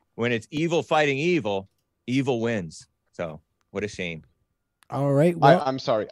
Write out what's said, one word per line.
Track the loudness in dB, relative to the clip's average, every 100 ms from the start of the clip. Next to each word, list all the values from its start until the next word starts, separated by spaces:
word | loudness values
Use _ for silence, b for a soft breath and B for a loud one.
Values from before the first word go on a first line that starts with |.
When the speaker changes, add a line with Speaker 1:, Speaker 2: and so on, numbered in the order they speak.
| _ -4
Speaker 1:
when | -2
it's | -2 -4
evil | -4 -2 -2
fighting | 0 2 2 0
evil, | 0 0 0 -4 -6 _ _ _ -4
evil | -2 0 0
wins. | 0 -2 -6 -14 -20 _ _
So | -10 -10 -10 _ _ _
what | -8
a | -6
shame. | -6 -8 -8 -16 _ _ _ _ _ -10
Speaker 2:
All | -2 2
right. | 4 4 6
Well, | 6 6
Speaker 3:
I, |
I'm | 4 -4
sorry. | 0 -2 0